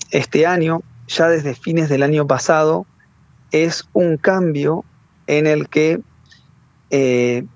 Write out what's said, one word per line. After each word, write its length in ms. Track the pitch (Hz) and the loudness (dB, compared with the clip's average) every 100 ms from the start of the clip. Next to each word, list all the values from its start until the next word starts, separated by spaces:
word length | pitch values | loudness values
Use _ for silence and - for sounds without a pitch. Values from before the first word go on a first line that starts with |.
| - | -4
este 340 | 147 - 147 165 | -6 -2 0 2
año, 380 | 180 160 165 - - - | 2 0 -4 -8 -20 -8
ya 200 | - 165 | 0 2
desde 280 | 165 143 120 | 2 -2 -8
fines 340 | - 165 156 | -4 -2 0
del 140 | 135 | 0
año 240 | 139 151 143 | 0 0 0
pasado, 580 | 131 - 156 156 165 - _ _ _ _ _ _ | 0 0 2 2 0 -6 _ _ _ _ _ _
es 360 | 156 165 - - | -2 -2 -4 -4
un 240 | - 175 151 | 0 0 0
cambio 680 | - 190 175 143 143 165 - _ _ _ - | 0 0 0 -2 -2 -4 -8 _ _ _ -4
en 200 | 147 151 | 0 2
el 200 | 151 151 | 0 -2
que, 300 | - 156 175 - _ _ - _ _ _ _ - | 0 0 0 -6 _ _ -20 _ _ _ _ -4
eh, 560 | 139 131 123 123 123 - | 0 2 2 0 -2 -6